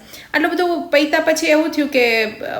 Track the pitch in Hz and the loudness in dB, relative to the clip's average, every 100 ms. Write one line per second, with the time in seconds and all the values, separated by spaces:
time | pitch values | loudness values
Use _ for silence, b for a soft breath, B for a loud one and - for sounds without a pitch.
0 | B B B 302 330 339 359 330 - 285 | B B B -2 0 0 0 -2 0 2
1 | 302 320 320 311 330 302 320 302 277 262 | 2 2 2 0 2 2 2 -2 0 2
2 | 240 226 214 214 - 208 | 2 2 -2 -6 -10 -6